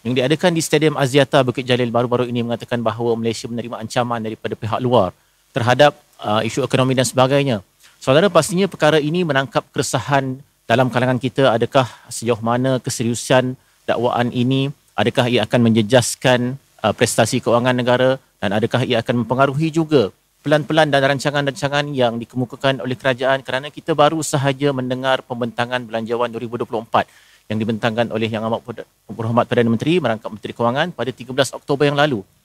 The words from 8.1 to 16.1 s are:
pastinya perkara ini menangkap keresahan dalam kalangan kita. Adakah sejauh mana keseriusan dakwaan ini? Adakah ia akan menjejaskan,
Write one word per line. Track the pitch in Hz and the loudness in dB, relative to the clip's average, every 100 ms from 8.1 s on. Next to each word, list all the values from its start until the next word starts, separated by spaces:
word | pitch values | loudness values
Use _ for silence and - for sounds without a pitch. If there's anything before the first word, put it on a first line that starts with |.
| 143 202 | 4 4
pastinya | 175 143 170 196 | 2 2 0 -2
perkara | - 151 156 | 2 2 2
ini | 147 175 | 0 -2
menangkap | 170 135 135 151 - | 0 0 0 -4 -4
keresahan | 143 131 135 - 139 135 131 - _ - | -6 -4 -4 0 0 0 -8 -14 _ 0
dalam | 120 127 | 2 2
kalangan | 123 127 127 | 2 0 0
kita. | 131 - 135 | -2 2 2
Adakah | 117 117 139 120 - - | 2 2 2 0 -6 -16
sejauh | - 110 110 | -6 -2 -2
mana | 113 120 131 131 | 0 0 0 -2
keseriusan | - - 117 120 - 127 127 131 _ _ - | -4 -4 -2 -4 2 2 2 -6 _ _ -4
dakwaan | - 120 - 120 | 0 0 0 -2
ini? | 127 123 135 139 - _ - | 0 0 0 -2 -6 _ -6
Adakah | 117 135 123 | -2 0 0
ia | 120 - | 0 0
akan | 127 117 | 2 4
menjejaskan, | 113 104 123 - | 4 4 2 2